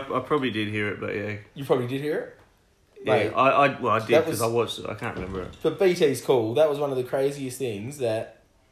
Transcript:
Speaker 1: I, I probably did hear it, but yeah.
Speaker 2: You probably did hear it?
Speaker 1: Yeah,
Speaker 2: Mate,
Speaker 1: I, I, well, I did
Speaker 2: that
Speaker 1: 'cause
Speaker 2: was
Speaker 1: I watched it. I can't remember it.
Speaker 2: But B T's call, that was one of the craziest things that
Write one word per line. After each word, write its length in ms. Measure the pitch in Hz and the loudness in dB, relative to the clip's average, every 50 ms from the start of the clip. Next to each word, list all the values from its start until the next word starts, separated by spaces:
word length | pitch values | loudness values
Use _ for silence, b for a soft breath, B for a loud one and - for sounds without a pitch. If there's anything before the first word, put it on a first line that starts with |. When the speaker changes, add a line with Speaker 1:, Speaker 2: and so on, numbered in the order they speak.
| 135 - | 4 2
Speaker 1:
I, 60 | - 131 | -2 -2
I 20 | |
probably 300 | 131 - 151 147 131 120 | 0 0 -2 0 0 -2
did 180 | 101 110 107 104 | -2 -2 -4 -2
hear 200 | 107 107 104 104 | -2 -2 -2 -4
it, 120 | - - | -4 -6
but 140 | 107 101 98 | -6 -6 -4
yeah. 200 | 104 101 104 104 107 - - - | -4 -4 -6 -8 -10 -12 -16 -14
Speaker 2:
You 100 | - 139 | -10 0
probably 220 | 131 151 127 120 | 0 0 2 2
did 140 | 123 135 135 | -2 -4 -4
hear 180 | 147 151 165 240 | -4 -4 -4 -4
it? 180 | - - - _ - _ _ _ _ _ _ _ _ _ _ - | -6 -8 -16 _ -20 _ _ _ _ _ _ _ _ _ _ -8
Speaker 1:
Yeah, 120 | - - 127 | 0 2 2
Speaker 2:
Mate, 180 | 113 104 - | 2 2 0
Speaker 1:
I, 160 | - - 131 135 | 2 4 4 4
I, 320 | - - 143 135 123 107 | 6 6 4 4 2 0
well, 120 | 123 113 104 | 0 2 2
I 40 | 113 | 2
did 80 | 110 110 | 2 4
Speaker 2:
that 160 | 117 165 160 | 4 4 4
Speaker 1:
'cause 160 | 165 135 107 | 4 0 0
Speaker 2:
was 20 | |
Speaker 1:
I 40 | 117 117 | 0 0
watched 300 | 117 117 110 101 - - | 2 2 0 0 -2 -8
it. 40 | - | -8
I 60 | - 107 | -8 -8
can't 200 | - 123 110 - | -6 -8 -8 -6
remember 260 | 92 92 92 95 92 | -6 -8 -6 -6 -8
it. 140 | 87 - - - | -8 -8 -12 -2
Speaker 2:
But 160 | - 160 151 - | -2 -2 0 4
B 160 | 202 185 175 | 4 4 4
T's 260 | 180 165 139 127 123 | 4 2 2 2 0
call, 340 | - - 135 120 110 110 120 | 0 2 2 2 2 2 2
that 140 | 147 156 151 | 4 4 4
was 100 | 143 143 | 2 0
one 120 | 147 139 | -2 -2
of 60 | 135 127 | -2 -4
the 60 | 123 | -4
craziest 520 | - 151 139 135 143 143 143 135 127 120 - | -2 -2 0 0 0 -2 -4 -8 -8 -6 -6
things 400 | 135 120 104 98 107 131 147 143 | -6 -6 -6 -6 -8 -10 -8 -4
that 440 | 127 113 110 113 113 - - _ _ _ _ _ _ _ | -2 -2 -2 -2 -4 -8 -14 _ _ _ _ _ _ _